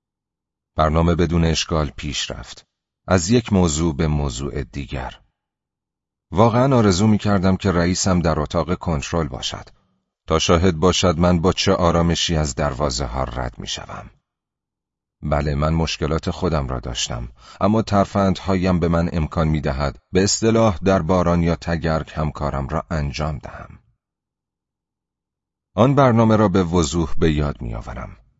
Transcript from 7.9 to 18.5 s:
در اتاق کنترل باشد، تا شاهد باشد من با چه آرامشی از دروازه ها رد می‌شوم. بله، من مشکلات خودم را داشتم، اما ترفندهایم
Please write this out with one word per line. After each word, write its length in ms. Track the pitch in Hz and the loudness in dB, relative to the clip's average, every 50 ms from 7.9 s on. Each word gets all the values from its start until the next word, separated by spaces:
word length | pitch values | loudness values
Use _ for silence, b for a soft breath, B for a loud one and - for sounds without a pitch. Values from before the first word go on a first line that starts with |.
| 90 - - 98 92 87 | 0 0 0 0 2 2
در 200 | 78 82 78 78 | 2 0 0 -2
اتاق 360 | 73 - - 87 73 80 90 | -2 -2 -2 -2 -2 -2 -4
کنترل 520 | - - 90 80 71 - - - 85 78 | -4 -4 -4 -4 -4 -4 -4 -4 -4 -4
باشد، 420 | 64 62 60 - - - - - - - _ _ _ _ _ _ _ _ _ _ | -4 -6 -8 -8 -8 -8 -10 -14 -20 -20 _ _ _ _ _ _ _ _ _ _
تا 120 | - 80 80 | -2 0 0
شاهد 360 | - - 90 82 90 95 82 | 2 2 4 4 4 2 2
باشد 440 | 78 87 92 85 - - 90 82 78 | 2 2 2 2 2 2 0 2 2
من 200 | 90 87 90 85 | 2 2 2 2
با 140 | 80 92 85 | 2 0 0
چه 200 | - - 98 95 | 0 0 0 2
آرامشی 640 | - 90 85 82 85 85 85 82 - - - 85 | 2 2 2 2 2 2 2 0 0 -2 -2 -2
از 200 | 78 76 69 62 | -2 -2 -2 -2
دروازه 500 | - 76 71 67 62 73 71 62 69 69 | -4 -4 -4 -2 -2 -4 -4 -4 -4 -6
ها 180 | 60 60 65 65 | -6 -6 -6 -6
رد 360 | 58 60 64 62 58 - - | -6 -6 -8 -8 -8 -10 -12
می‌شوم. 500 | - - - - - - - - - - - _ _ _ _ _ _ _ _ _ _ _ _ _ _ _ _ _ _ _ _ _ | -12 -10 -10 -12 -12 -14 -16 -16 -16 -18 -20 _ _ _ _ _ _ _ _ _ _ _ _ _ _ _ _ _ _ _ _ _
بله، 340 | - 73 73 73 71 73 71 | -4 -2 -2 0 0 0 0
من 180 | 71 76 78 80 | 0 0 0 0
مشکلات 580 | 82 80 - - - 82 73 78 80 - 92 | 0 0 -2 -2 -4 -2 -2 -2 -2 -2 -4
خودم 360 | - - 92 85 80 76 67 | -4 -4 -2 -2 -2 -2 -2
را 120 | 64 64 60 | -4 -6 -8
داشتم، 480 | - 62 60 - - - 62 58 58 58 B B B B B B | -8 -8 -8 -8 -6 -6 -8 -8 -10 -12 B B B B B B
اما 200 | 92 101 107 113 | 0 0 0 0
ترفندهایم 1000 | - - 104 98 95 - - 101 98 95 90 - - 98 | 0 0 0 0 0 2 0 0 0 0 0 -2 -2 -2